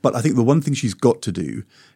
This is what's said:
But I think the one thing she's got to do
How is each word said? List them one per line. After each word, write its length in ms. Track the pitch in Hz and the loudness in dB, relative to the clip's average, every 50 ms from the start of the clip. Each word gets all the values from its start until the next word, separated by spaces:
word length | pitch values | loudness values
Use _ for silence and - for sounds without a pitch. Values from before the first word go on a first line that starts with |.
But 120 | - 135 - | -2 -2 -2
I 80 | 120 | 0
think 140 | 110 156 175 | -2 0 2
the 80 | 127 113 | 2 4
one 160 | 123 143 160 | 4 4 2
thing 140 | 147 151 139 | 2 0 -4
she's 200 | - - 110 92 | -2 -4 -6 -4
got 280 | - - 120 - - | 2 2 2 2 2
to 100 | - - | -2 -8
do 320 | 85 95 82 67 55 58 104 _ _ _ _ _ _ | -6 -6 -6 -8 -8 -10 -12 _ _ _ _ _ _